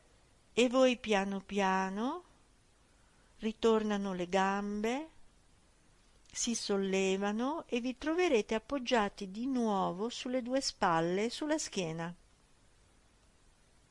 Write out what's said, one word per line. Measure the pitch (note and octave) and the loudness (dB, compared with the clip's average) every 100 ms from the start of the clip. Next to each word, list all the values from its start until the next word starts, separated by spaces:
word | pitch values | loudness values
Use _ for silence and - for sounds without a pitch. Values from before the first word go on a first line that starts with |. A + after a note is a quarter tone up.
| _ _ _ _ _ | _ _ _ _ _
e | - B3 | 2 4
voi | B3+ B3+ B3 | 6 4 4
piano | G#3+ G3+ G3 G3 | 2 0 2 -4
piano | - G3 F#3+ F#3+ F#3+ G3 B3 F4 - _ _ _ _ _ _ _ _ _ _ - | -4 0 2 2 0 -2 -4 -6 -10 _ _ _ _ _ _ _ _ _ _ -8
ritornano | A3 - A3+ A3 G#3+ G3+ G3+ | -6 0 4 4 2 0 -2
le | F3+ F3 | -4 0
gambe, | F#3+ F#3+ G3 G3+ G#3 A3 C4 D#4+ - - - _ _ _ _ _ _ _ _ - | 2 2 0 -2 -2 -2 -2 -6 -14 -20 -20 _ _ _ _ _ _ _ _ -16
si | - - A3+ | -6 -4 -4
sollevano | - G3 F#3+ F#3+ F#3+ F#3+ G3+ G#3+ B3+ D#4+ - | -2 0 0 0 2 0 0 -2 -2 -4 -4
e | A#3+ | -4
vi | A#3+ B3 | -4 -4
troverete | D4 E4 F4+ A#3+ G#3 A3 | -2 0 4 2 2 -2
appoggiati | - C#4+ A#3+ B3 G3+ - G3 | -2 -6 0 0 0 -2 -10
di | G3+ B3+ | -6 -4
nuovo | B3+ A3+ G3 F3 F3 A3+ | 0 0 2 0 -2 -6
sulle | - B3+ B3+ | -6 -4 -4
due | A#3+ C4 | -2 -2
spalle | C4+ - G3 E3 E3+ F#3 A3+ | -2 0 2 4 2 0 -2
e | |
sulla | - D4+ D#4 | -4 -2 -2
schiena. | - G3 E3+ E3 E3 F3 _ _ _ _ _ _ _ _ _ _ _ _ - _ _ _ _ | -2 -4 -4 -4 -8 -10 _ _ _ _ _ _ _ _ _ _ _ _ -20 _ _ _ _